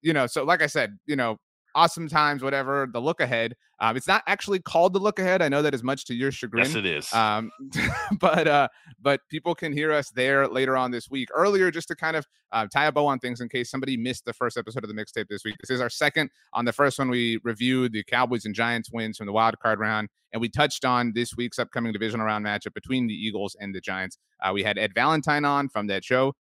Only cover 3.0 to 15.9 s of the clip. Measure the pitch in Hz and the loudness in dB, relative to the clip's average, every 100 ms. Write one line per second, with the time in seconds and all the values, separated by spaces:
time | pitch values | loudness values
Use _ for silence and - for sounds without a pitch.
3 | 139 170 127 117 117 123 _ _ 113 127 | -2 0 0 0 0 -4 _ _ 0 0
4 | 185 208 - 180 - 190 - 165 185 190 | 2 2 2 -2 0 -2 2 4 4 4
5 | 208 208 185 185 156 139 151 131 123 139 | 0 0 2 2 4 2 2 0 -4 -4
6 | - 120 139 135 117 113 131 156 95 76 | -6 -4 -4 -4 -4 0 0 0 -2 -4
7 | - 113 107 107 113 - - - - 740 | 0 2 2 0 -4 -12 -8 -4 -2 -4
8 | - - 175 165 156 143 131 - - 117 | -4 0 2 4 4 4 2 -2 -20 -2
9 | 131 139 - 151 170 165 165 143 156 151 | 0 0 -2 -6 -4 -4 -4 -2 0 0
10 | 135 120 131 139 139 127 131 131 127 120 | 0 0 2 4 2 2 2 2 0 -4
11 | - 139 120 147 196 196 180 156 - 165 | -6 -8 -4 2 4 4 2 0 -8 -6
12 | 160 160 - _ _ 113 104 139 151 147 | -4 -4 -6 _ _ -4 0 2 2 4
13 | 147 131 123 120 120 127 127 135 131 123 | 2 0 -4 -6 -6 -6 -4 -6 -4 -2
14 | 123 123 - - 120 120 107 120 107 107 | -2 -4 -8 -4 -4 -4 -6 -8 -8 -8
15 | 104 113 104 101 110 - - 127 120 | -8 -8 -6 -6 -8 -10 -4 -2 -2